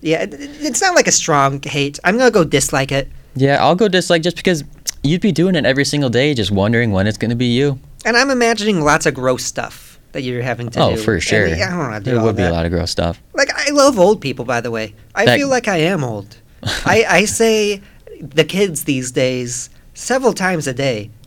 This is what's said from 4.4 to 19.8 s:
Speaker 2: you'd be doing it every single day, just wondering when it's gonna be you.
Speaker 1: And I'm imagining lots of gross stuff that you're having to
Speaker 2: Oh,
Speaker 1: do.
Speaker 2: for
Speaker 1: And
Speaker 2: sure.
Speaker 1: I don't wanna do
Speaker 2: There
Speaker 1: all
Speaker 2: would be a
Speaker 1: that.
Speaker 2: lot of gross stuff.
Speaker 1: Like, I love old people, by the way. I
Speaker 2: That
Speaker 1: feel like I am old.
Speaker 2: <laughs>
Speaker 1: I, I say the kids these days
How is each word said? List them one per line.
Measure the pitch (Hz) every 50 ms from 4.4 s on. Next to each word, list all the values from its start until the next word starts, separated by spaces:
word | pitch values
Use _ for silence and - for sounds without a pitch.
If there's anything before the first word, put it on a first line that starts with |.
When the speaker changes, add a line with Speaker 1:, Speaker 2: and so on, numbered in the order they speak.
| - 196 180 151 143 - - - - - - - -
Speaker 2:
you'd | 139 165 180
be | - 214
doing | 160 156 165 190 185
it | 160 120
every | 107 135 135 143
single | 139 - 147 143 127
day, | 113 120 135 151 151
just | 120 104 90
wondering | 101 98 98 107 117 117 120 113
when | 98 92 95
it's | 107 107 -
gonna | - 113 120
be | 117 127
you. | 123 120 123 139 143 135 139 - - - - -
Speaker 1:
And | 214 233
I'm | 240 262 277
imagining | 269 247 240 233 233 220 208 214 208 175
lots | 147 147 151 160 -
of | 160 131
gross | 127 131 131 127 123 -
stuff | - - - 120 110 - - - - - - _ _ -
that | 151 135
you're | 123 123 123 120
having | 127 117 113 120 120
to | 120 - 160
Speaker 2:
Oh, | 110 87
Speaker 1:
do. | - -
Speaker 2:
for | - 110
Speaker 1:
And | 85 -
Speaker 2:
sure. | - 104 107 101
Speaker 1:
I | 85 80 82
don't | - - 175 175
wanna | 156 123 110 107
do | 101 135
Speaker 2:
There | 131 117
Speaker 1:
all | 110
Speaker 2:
would | 113 104
be | 98 95
a |
Speaker 1:
that. | 87 85
Speaker 2:
lot | 85 82
of | 85 87
gross | 85 85 87
stuff. | - - 85 85 85 - - _ -
Speaker 1:
Like, | 311 277 - -
I | - 294 285
love | 294 285 269 285 269 208
old | 175 190 220 220
people, | - 139 123 127 127
by | 120 123 117
the | 113 123 113
way. | 113 110 107 - - - - -
I | - 202
Speaker 2:
That | 247 - -
Speaker 1:
feel | 285 277
like | 262 247 240 220
I | 196
am | 165 151 170 196 175 139
old. | 123 110 104 98 107 - - - -
Speaker 2:
<laughs> | - - -
Speaker 1:
I, | - - - - - 185 214 226 185
I | 190 170 202
say | 208 - - 226 226 220 220 208 208 208 196 202 - - - - - - -
the | 170 147 - 160 156
kids | 156 165 185 202 196 160 - -
these | - 143 127 127 120 123
days | 143 131 127 127 127 123 120 120 - - - - -